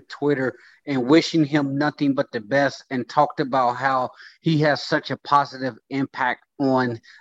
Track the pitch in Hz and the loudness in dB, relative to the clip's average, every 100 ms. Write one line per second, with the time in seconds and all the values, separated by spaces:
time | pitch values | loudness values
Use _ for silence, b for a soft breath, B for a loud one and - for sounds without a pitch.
0 | - - 143 139 131 - b b - 139 | -6 -4 0 0 -2 -6 b b -4 -2
1 | 120 160 - 165 147 151 143 139 147 - | 4 4 4 2 2 0 0 -2 -2 0
2 | 143 135 139 120 104 135 139 - - 131 | 0 0 -2 -6 -2 0 0 -2 -8 -6
3 | 120 - 147 - 139 131 123 120 135 131 | -2 0 0 0 -2 0 0 0 0 0
4 | 123 - B B - 160 151 135 - 151 | -2 -8 B B 0 2 2 0 -2 -4
5 | - 131 - 143 139 131 131 110 - 135 | -4 -8 0 0 2 -4 -8 -8 -8 -4
6 | 139 - 131 120 _ - 135 131 127 113 | -4 -2 -4 -4 _ -2 2 2 0 -4
7 | b b | b b